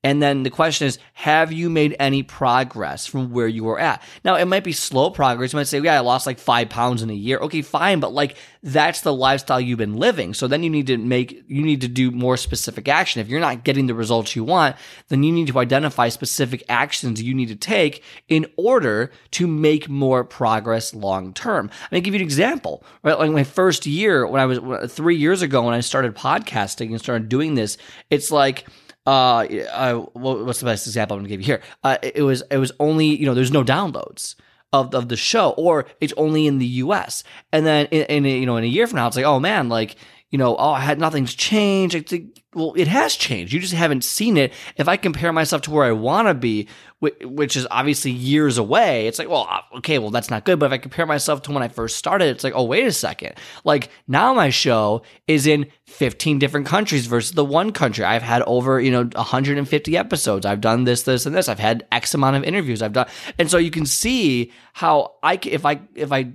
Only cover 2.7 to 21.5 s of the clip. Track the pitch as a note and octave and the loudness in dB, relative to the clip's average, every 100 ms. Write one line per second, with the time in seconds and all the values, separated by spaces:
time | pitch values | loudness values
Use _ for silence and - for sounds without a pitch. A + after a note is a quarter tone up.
2.7 | A#2 E2+ C#2 - C#3 B2+ A#2+ A2+ A2+ A2+ | -6 -8 -6 -8 -6 -4 -2 -2 -2 -4
3.7 | - D#3+ A#2 - - - F3+ F3+ F#3+ F#3+ | -2 -2 -2 -10 -6 0 2 2 0 -2
4.7 | D3+ - C3+ D#3+ G3 C3+ A#2+ B2+ D3 C#3 | -6 -2 0 0 2 0 0 -2 -2 -2
5.7 | C#3+ D#3+ D3+ B2 B2+ C#3 B2 - A#2 A2+ | 0 2 2 4 0 0 -6 2 2 2
6.7 | A#2 A#2+ A#2+ A2+ G#2 G#2+ C3 D3+ D#3+ D3 | 0 0 0 -4 -6 -4 -2 -2 -6 -4
7.7 | - F#3 F#3 B2 C3 C#3+ - - _ D3+ | -2 0 0 0 -2 -2 -4 -20 _ -2
8.7 | C#3+ D3+ D#3+ D#3+ C3+ C3 C#3 - B2+ B2 | 2 2 0 -2 2 2 2 0 -2 0
9.7 | A#2 G#2 G#2+ G3+ F#3 F#2 G#2+ B2+ D3 E3+ | -2 -2 2 0 0 -4 -4 0 0 0
10.7 | D#3 C3+ B2 A2+ B2+ B2 - - C#3 D#3 | 0 0 -2 0 0 -2 -8 -8 -2 0
11.7 | C#3+ B2 B2 B2+ B2 B2 B2+ - A#2 - | 0 -2 0 0 0 0 0 -2 -6 -6
12.7 | A2+ G#2+ D3+ F#3 A#2 G#2+ C#3+ E3 B2 A#2+ | -6 0 0 0 -4 -4 -2 -2 -2 0
13.7 | C3+ C3 A2+ A2 A#2 G#2 - A2+ F3+ D3 | 0 0 -2 0 0 0 -6 0 2 2
14.7 | - - - _ C3+ D3 E3+ D#3 B2+ B2 | -2 -16 -20 _ 0 2 2 0 0 2
15.7 | C3 D3+ - A#2+ - C3 - C3 B2 - | 2 0 0 -2 -2 -6 -2 -2 -4 -2
16.7 | A#2+ C#3+ - B2+ A2 A#2 C3 A#2+ G#2 - | 0 0 -2 -4 -4 -4 -2 -4 -6 -4
17.7 | G#3 D#3 - - - _ D#3+ D#3+ - G3+ | 0 0 -2 -20 -20 _ 0 0 -2 2
18.7 | B3+ C#3 G#2+ B2+ - _ - F3 D#3 D#3 | 4 2 0 -2 -8 _ -4 -2 2 2
19.7 | D3+ D3+ C#3 C3+ B2+ B2 - A#2+ A2 A2 | 2 0 -2 2 2 0 -2 0 0 0
20.7 | A2+ A2+ A2 G2 F#2+ F#2 F#2+ A#3+ | -2 -2 -6 -4 -4 -4 -8 -2